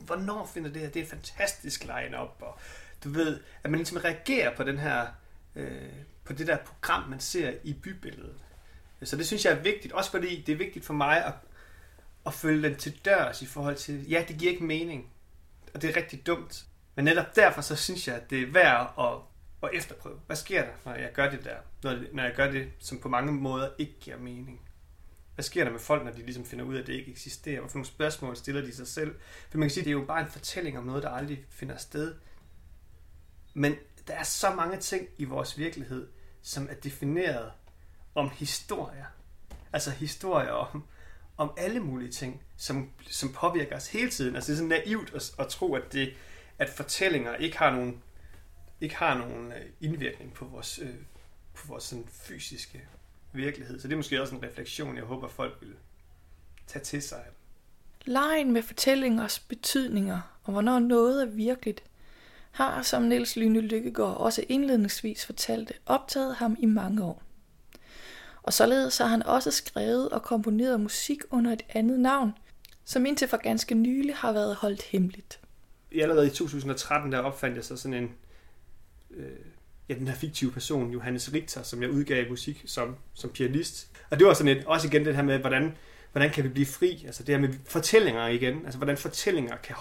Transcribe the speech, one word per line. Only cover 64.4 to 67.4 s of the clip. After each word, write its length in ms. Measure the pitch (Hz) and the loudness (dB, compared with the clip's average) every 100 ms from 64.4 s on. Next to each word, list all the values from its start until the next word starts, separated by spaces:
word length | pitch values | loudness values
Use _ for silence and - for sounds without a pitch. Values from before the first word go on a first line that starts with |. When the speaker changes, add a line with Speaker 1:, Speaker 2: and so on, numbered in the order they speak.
| - | 2
Speaker 2:
indledningsvis 760 | 262 277 240 202 - 220 214 - | 2 6 6 4 0 -4 -4 -6
fortalte, 480 | - - 226 220 - - | -4 -2 -2 -4 -6 0
optaget 500 | 269 - 277 262 240 | 2 2 -2 0 0
ham 200 | 233 226 | 0 4
i 60 | 226 | 6
mange 380 | 214 185 214 | 6 4 0
år. 200 | 175 - - - | 0 -4 -12 -18